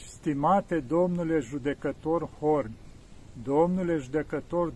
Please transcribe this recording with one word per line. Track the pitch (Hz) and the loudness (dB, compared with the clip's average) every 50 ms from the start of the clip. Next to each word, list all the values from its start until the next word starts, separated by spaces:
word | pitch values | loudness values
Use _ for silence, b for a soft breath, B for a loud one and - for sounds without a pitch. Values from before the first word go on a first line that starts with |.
| - | -16
Stimate | - - - - 160 147 139 147 165 190 202 - - 175 160 | -18 -14 -6 -4 -2 0 2 4 4 4 4 2 0 -2 -2
domnule | 131 117 156 170 180 180 180 175 170 160 160 156 | 0 2 2 2 4 2 2 0 0 2 2 0
judecător | 123 110 143 143 123 143 135 - - 143 120 - - 156 165 170 156 - - - | 0 -2 -4 -4 -2 -4 -2 -2 -2 -4 -4 -4 -2 0 0 0 -2 -4 -6 -2
Horn, | 151 151 151 143 117 110 113 - - - - - - - - - - - - 120 110 | 2 2 2 2 2 -2 -6 -12 -16 -18 -20 -20 -20 -20 -20 -20 -18 -16 -14 -8 -2
domnule | 131 139 151 165 180 185 185 180 170 165 | 2 4 4 4 4 4 2 0 0 0
judecător | 151 127 123 139 156 143 - 160 143 - - 165 175 175 160 120 | 0 -2 -2 -2 -2 -2 -2 -4 -6 -4 -2 0 0 0 0 -2